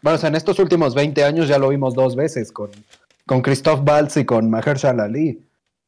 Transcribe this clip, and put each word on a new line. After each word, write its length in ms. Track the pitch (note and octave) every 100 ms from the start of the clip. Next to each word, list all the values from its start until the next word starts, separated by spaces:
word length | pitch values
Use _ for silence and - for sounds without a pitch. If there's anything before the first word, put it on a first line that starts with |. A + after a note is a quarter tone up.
bueno, 140 | - D#3+
o 40 |
sea, 100 | D#3
en 60 | D#3
estos 220 | D#3+ F#3+
últimos 380 | F3+ F3 D3+ A#2+
veinte 280 | D3 D3
años 240 | C#3+ D#3+ D3+
ya 120 | C#3+
lo 100 | C3+
vimos 240 | C#3 C3 B2
dos 200 | C3 A#2+
veces 360 | D3+ C#3 G#2+
con, 180 | - G#2 G2+ _ _ _ _ -
con 160 | C3
Christoph 400 | C3 C3+ - D3+ C#3+
Waltz 300 | D3 D3 -
y 80 | C3+
con 260 | A#2 A2
Mahershala 540 | A2 C3 C3+ C#3 A#2+ G#2
Ali. 380 | B2 D#3 A#2 _ _ _ _